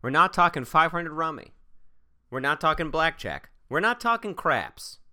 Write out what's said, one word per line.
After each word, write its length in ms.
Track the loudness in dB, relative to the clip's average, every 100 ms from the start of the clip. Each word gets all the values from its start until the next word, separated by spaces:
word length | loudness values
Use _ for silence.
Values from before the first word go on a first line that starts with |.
We're 80 | 0
not 240 | 4 4
talking 320 | 4 2 2 2
five 260 | 4 4
hundred 220 | 0 -6
Rummy. 400 | -4 -4 -6 -14 -20 -20 -20 -20 -20 _ _ _
We're 100 | -2
not 220 | 0 2
talking 300 | 0 0 -2
Blackjack. 600 | 0 0 -2 -10 -10 -12 _ _
We're 120 | 0
not 200 | 0 0
talking 360 | 0 -2 -2 -4
craps. 640 | 0 0 -2 -12 -18 -18 -20